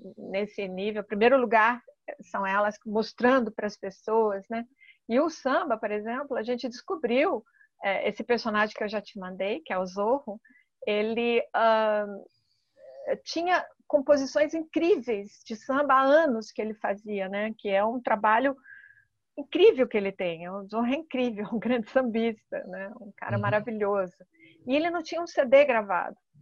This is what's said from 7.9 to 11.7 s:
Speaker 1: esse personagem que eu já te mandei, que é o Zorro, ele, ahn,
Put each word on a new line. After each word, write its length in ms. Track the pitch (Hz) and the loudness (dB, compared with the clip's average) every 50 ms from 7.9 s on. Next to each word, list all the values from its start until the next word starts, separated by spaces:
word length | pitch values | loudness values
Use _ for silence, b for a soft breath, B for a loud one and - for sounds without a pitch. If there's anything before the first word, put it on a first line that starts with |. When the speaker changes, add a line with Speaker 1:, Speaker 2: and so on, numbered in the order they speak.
| 190 - - 208 | -2 0 -2 -4
Speaker 1:
esse 160 | 208 - 220 | -4 -4 -2
personagem 500 | - 240 220 - 226 214 208 214 208 - | -2 -2 -2 -2 -2 0 0 0 0 -2
que 80 | - | -6
eu 60 | 214 202 | -6 -6
já 140 | 214 208 | -6 -8
te 160 | 202 - - 202 | -8 -10 -14 -14
mandei, 420 | 185 185 190 185 190 202 233 320 | -12 -10 -8 -6 -4 -4 -4 -6
que 100 | 320 - | -6 -6
é 80 | 196 185 | -4 -4
o 60 | 185 | -4
Zorro, 560 | 180 185 202 202 220 254 285 - 220 202 226 b b 262 b b b b - - | -4 -4 -2 0 0 0 -2 -2 -8 -14 -14 b b _ b b b b -8 -4
ele, 560 | 214 208 208 214 220 226 233 233 240 233 233 - - - | -2 0 0 0 0 0 0 0 2 0 0 0 0 0
ahn, 680 | - 226 226 | 2 4 4